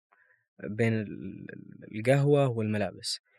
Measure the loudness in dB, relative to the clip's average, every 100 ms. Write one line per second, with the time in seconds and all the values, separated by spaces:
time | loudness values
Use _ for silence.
0 | _ _ _ _ _ -12 -6 0 2 0
1 | -2 -8 -12 -12 -14 -16 -18 -20 -12 -2
2 | 2 4 6 4 4 0 0 0 -2 -4
3 | -8 -8 _